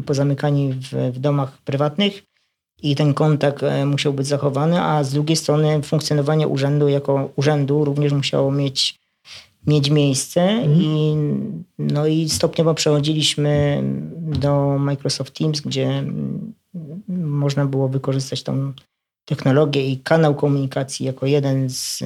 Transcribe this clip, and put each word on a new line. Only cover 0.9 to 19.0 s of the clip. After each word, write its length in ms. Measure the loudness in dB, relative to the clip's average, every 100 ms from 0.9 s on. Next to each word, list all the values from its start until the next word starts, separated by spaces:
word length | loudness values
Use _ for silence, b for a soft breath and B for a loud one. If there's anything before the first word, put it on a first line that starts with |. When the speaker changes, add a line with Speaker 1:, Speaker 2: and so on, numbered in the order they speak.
| -4 -4
Speaker 1:
w 60 | -2
domach 380 | 0 0 -2 -8
prywatnych 680 | -6 -2 -2 0 -2 -2 _ _ _ _ _ _
i 120 | -2 2
ten 180 | 2
kontakt, 500 | 2 2 2 2 0
e, 220 | -2 0 0
musiał 280 | 0 -2
być 140 | -2 -2
zachowany, 540 | 0 0 0 0 2
a 220 | 2 0
z 80 | 0
drugiej 220 | 0 0 0
strony 440 | 2 2 2 0
funkcjonowanie 680 | 0 -2 0 0 2 2 2
urzędu 400 | 0 0 2 2
jako 420 | 2 0 -2 -2 -2
urzędu 500 | 0 2 2 2 2
również 280 | 2 2
musiało 380 | 0 0 0 2
mieć, 480 | 0 -2 -2 -4 -6 _ _ B B B B 2
mieć 220 | 2 4
miejsce 520 | 4 4 2 0 2
Speaker 2:
Mhm. 400 | 2 2 4 4
Speaker 1:
i, 340 | 4 2 2 0 0 -2 -4 -10 -12 -6
no, 280 | -2 0 2
i 220 | 0 0
stopniowo 440 | 0 0 2 0
przechodziliśmy 1120 | 2 2 2 2 0 0 0 0 2 2 0 -2 -4 -8 -8
do 600 | -4 -2 0 2 2 0
Microsoft 540 | 0 -2 -4 -6 -8 -4
Teams, 240 | -2 -2
gdzie, 260 | -4 -2 -2
mm, 640 | -2 -4 -4 -4 -6 -8 -16 _ -14 -12 -14 -8
można 580 | -6 -2 0 0 0 0
było 220 | 0 0
wykorzystać 540 | -2 -2 -4 -4 -6
tą 300 | -4 -4 -4 -8 _ _